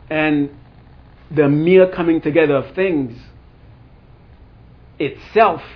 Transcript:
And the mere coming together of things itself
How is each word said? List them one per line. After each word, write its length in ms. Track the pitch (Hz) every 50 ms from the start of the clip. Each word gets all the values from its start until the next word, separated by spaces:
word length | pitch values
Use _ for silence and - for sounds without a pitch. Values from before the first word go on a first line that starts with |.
| - -
And 400 | 156 156 156 156 151 147 143 139 - - - - _ - - - - - - - - - - -
the 180 | 151 151 147 139
mere 400 | 143 151 160 170 185 185 180 185
coming 320 | 185 185 170 170 165 160
together 340 | - 160 147 165 156 147 143
of 200 | 135 123 - -
things 420 | 185 190 196 170 147 135 117 117 117 - - - - - - - - - - - - - - - - _ - - - - - - - - - - - - - - - - - - -
itself 640 | 156 135 - - - - - 208 226 190 165 - - - -